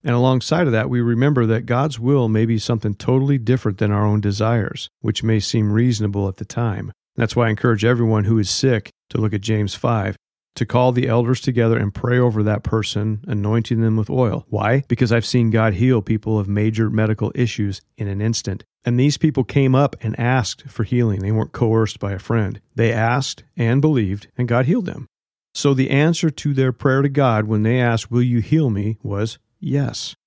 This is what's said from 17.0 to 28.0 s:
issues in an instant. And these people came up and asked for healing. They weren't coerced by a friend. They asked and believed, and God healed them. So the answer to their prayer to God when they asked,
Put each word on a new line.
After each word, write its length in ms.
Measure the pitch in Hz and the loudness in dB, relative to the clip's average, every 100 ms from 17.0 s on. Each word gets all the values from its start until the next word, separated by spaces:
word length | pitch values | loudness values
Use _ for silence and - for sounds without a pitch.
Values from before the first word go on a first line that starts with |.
| 107 110 104 | 0 0 -2
issues 480 | - 120 - 101 98 _ _ | -2 -4 -2 -4 -4 _ _
in 100 | 101 | -6
an 140 | 98 | -2
instant. 420 | 110 113 - 95 - _ | -2 -2 -6 -8 -12 _
And 140 | - 120 | -2 2
these 200 | 143 147 | 2 2
people 260 | 160 135 | 0 0
came 300 | 123 143 135 | 0 2 4
up 220 | 131 143 - | 4 2 -2
and 180 | 110 - | -8 -4
asked 440 | 120 131 110 - - | 0 0 -2 -8 -16
for 160 | - | -6
healing. 360 | 110 123 117 95 | -2 0 0 0
They 120 | 98 | -2
weren't 200 | 110 - | -2 -4
coerced 460 | - 113 110 110 - | -2 0 2 0 -4
by 140 | 101 | -8
a 60 | 98 | -8
friend. 420 | - 117 101 - _ | -2 -2 -2 -6 _
They 180 | - 113 | -2 0
asked 500 | 117 113 127 135 - _ - | 2 0 0 -4 -10 _ -4
and 260 | 117 131 | 0 2
believed, 460 | 151 139 101 101 - - | 2 0 -2 -4 -10 -8
and 100 | 123 | -2
God 160 | 120 | 0
healed 220 | 127 233 180 | 2 0 -2
them. 220 | - - _ _ _ _ | -10 -16 _ _ _ _
So 220 | - 143 | -2 0
the 160 | 131 131 | 2 2
answer 400 | 139 156 165 165 | 4 2 2 -2
to 240 | - 151 | -2 -4
their 180 | 135 131 | 0 0
prayer 300 | 123 139 131 | 0 2 2
to 60 | 143 | 2
God 380 | 139 131 110 107 | 2 2 2 2
when 160 | 107 | 0
they 180 | 110 127 | 2 2
asked, 300 | 120 113 | 2 0